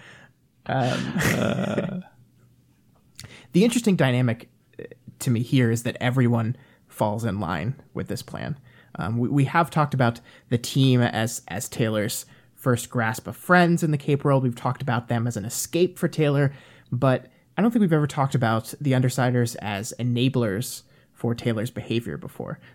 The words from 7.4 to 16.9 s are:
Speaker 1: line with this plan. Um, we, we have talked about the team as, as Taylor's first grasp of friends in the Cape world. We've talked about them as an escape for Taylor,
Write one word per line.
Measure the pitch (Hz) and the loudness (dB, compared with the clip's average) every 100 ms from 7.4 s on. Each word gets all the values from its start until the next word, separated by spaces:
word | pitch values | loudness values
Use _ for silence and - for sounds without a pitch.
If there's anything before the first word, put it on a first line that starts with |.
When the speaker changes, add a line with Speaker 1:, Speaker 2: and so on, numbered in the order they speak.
Speaker 1:
line | 90 87 95 139 - | -2 -2 -4 -6 -10
with | - 92 | -10 -8
this | - | -8
plan. | - - - 151 - - - - | -8 -10 -8 -10 -12 -20 -20 -8
Um, | 90 117 | -4 -2
we, | 120 | 0
we | 143 135 | 2 2
have | 170 170 | 2 2
talked | - 147 | 0 0
about | 135 120 120 - - _ | 2 0 0 -10 -20 _
the | 123 | -4
team | - 147 135 123 | -2 2 4 4
as, | 120 - 110 - - | 2 0 -4 -4 -10
as | 92 - | -10 -8
Taylor's | - 110 110 104 - - - _ | -2 -2 0 -2 -4 -10 -20 _
first | _ 139 120 - | _ -2 0 -2
grasp | 123 110 120 - | -2 -2 -2 -8
of | 120 | -12
friends | - 180 175 170 | 4 6 6 4
in | 160 | 0
the | 147 | -2
Cape | - 139 | 0 0
world. | 147 135 | 2 2
We've | 127 | 2
talked | 120 127 127 | -2 -4 -4
about | 135 117 - | -2 -2 -2
them | 117 120 | -2 -2
as | 117 | -4
an | |
escape | 101 - - 165 180 180 | -6 -6 -4 0 0 0
for | 175 | -4
Taylor, | 147 147 143 143 - - - _ | 2 2 4 2 0 -14 -20 _